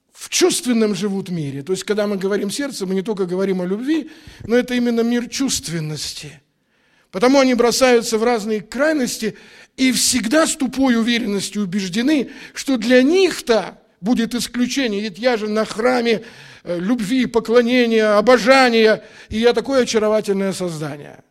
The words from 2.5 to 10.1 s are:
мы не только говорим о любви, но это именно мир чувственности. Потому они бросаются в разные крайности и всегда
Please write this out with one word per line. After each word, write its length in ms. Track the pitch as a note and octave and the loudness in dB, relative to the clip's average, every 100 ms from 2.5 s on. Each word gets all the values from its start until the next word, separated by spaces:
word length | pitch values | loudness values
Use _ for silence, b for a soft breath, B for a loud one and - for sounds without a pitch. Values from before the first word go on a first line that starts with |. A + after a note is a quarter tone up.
| - C#4+ - F#3 | -4 -6 -6 -4
мы 100 | F#3+ | -4
не 60 | |
только 240 | F#3+ G3 F3+ | -4 -4 -4
говорим 360 | F#3 G3 F#3 | -2 -2 -2
о 40 | F3+ | -2
любви, 440 | G#3 B3+ D#4+ - B B B B | -4 -2 -2 -4 B B B B
но 100 | A#3+ | 0
это 180 | B3 | 0
именно 280 | B3 A#3+ A#3 | 0 0 0
мир 260 | A#3 A#3+ A#3+ | 0 0 -2
чувственности. 1120 | - C4+ - - E3 D3+ D3+ - - D3 C#3+ _ _ _ _ _ _ _ | -4 -2 -4 -6 -6 -6 -8 -10 -12 -16 -20 _ _ _ _ _ _ _
Потому 280 | F#3 A#3+ C#4 | 0 4 6
они 160 | C4 A#3+ | 4 4
бросаются 600 | A#3+ A3 C4 A#3+ - G#3+ | 2 2 4 4 2 0
в 60 | |
разные 380 | A#3 A#3+ G#3 G#3+ | 0 -2 -2 -6
крайности 720 | - A#3+ D4+ D#4 A#3+ - A3 G#3 B B B - | -6 -4 -2 0 -2 -4 -8 -8 B B B -2
и 160 | C4 | 0
всегда 560 | A3+ - | 0 0